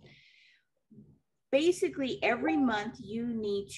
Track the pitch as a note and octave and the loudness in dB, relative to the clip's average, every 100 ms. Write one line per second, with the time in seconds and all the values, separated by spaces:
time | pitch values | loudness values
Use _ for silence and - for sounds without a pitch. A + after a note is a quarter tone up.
0 | - - _ _ _ _ _ _ _ - | -20 -20 _ _ _ _ _ _ _ -20
1 | - _ _ _ - C#4 E4+ F4+ E4+ C#4 | -20 _ _ _ 0 2 4 2 0 -2
2 | B3+ - G#3 A#3+ D#4 D4+ B3+ G#3+ G#3 - | -4 0 0 2 2 4 4 2 -4 -10
3 | G3+ A3+ A#3+ A3+ G#3 G3+ G3+ | -8 -6 -4 -4 -2 -4 -4